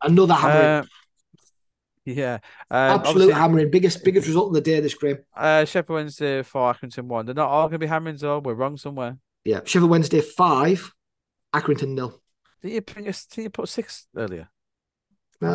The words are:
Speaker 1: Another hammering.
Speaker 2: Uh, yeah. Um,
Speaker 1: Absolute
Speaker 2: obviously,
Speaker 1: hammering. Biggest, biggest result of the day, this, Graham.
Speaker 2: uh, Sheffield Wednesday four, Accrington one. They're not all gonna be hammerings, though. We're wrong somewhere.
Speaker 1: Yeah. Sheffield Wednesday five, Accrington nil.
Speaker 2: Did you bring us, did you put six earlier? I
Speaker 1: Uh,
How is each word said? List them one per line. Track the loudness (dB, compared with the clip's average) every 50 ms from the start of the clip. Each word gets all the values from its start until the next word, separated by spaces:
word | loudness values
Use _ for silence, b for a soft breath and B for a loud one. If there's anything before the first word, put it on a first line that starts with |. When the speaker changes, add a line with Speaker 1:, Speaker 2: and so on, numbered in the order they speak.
Speaker 1:
Another | 0 2 4 6 6 4 4
hammering. | 2 4 4 4 4 4
Speaker 2:
Uh, | 4 2 0 -4 -8 _ _ _ _ _ _ _ _ _ _ _ _ _ _ _ _ _ _ _ _ _ _ -12
yeah. | -10 -6 -4 -4 -4 -4 -6 B B B B B B
Um, | 0 2 4 4 2 2
Speaker 1:
Absolute | 2 2
Speaker 2:
obviously, | 4 6 6 6 6
Speaker 1:
hammering. | 6 4 4 4 4 4 4
Biggest, | 4 4 2 2 0 0 0
biggest | 2 2 2 2
result | 2 0 0 0 2
of | 0
the | 0
day, | 0 2 0 0
this, | 0 -2 -4
Graham. | -4 -4 -4 -4 -4 -8 _ -8
Speaker 2:
uh, | -2 0 2 4 2 2
Sheffield | 0 -2 -4 -4 -4 -6
Wednesday | -6 -6 -8 -8 -6 -4 -4 -2 -4
four, | -6 -6 -4 -2 0 0 0
Accrington | -2 -8 -16 -14 -12 -10
one. | -8 -6 -6 -6
They're | -6 -4
not | -4 -2 0
all | 2 0 0 0
gonna | -2 -6
be | -4
hammerings, | -4 -4 -4 -4 -6 -10 -6
though. | -4 -4 -4 -4
We're | -4 -6 -4
wrong | -4 -4 -6 -6
somewhere. | -10 -14 -12 -10 -10 -10 -10 -10 -14 _ _ _ _ -4
Speaker 1:
Yeah. | -4 -4 -4 -2
Sheffield | -2 0 2 4 4
Wednesday | 4 2 2 2 0 0
five, | -2 -2 0 0 2 2 2 2 2 0 0 -2 -4 -10 _ _ _ _ _ _ _ _ _ _ _ _ -6
Accrington | -4 -2 -2 -2 -2 -4 -8
nil. | -6 -8 -8 -10 -10 _ _ _ _ _ _ _ _ _
Speaker 2:
Did | -12 -10
you | -10 -10
bring | -10 -12 -14 -14 -12 -10
us, | -10 -12 -14
did | -16 -14 -14
you | -14 -12
put | -10 -10 -12 -10
six | -8 -10 -10 -10 -14 -20 -20 _ -12
earlier? | -10 -10 -10 -10 -12 -16 -18 _ _ _ _ _ _ _ _ _ _ _ _ _ _ _ _ _ -6
I | -4
Speaker 1:
Uh, | -2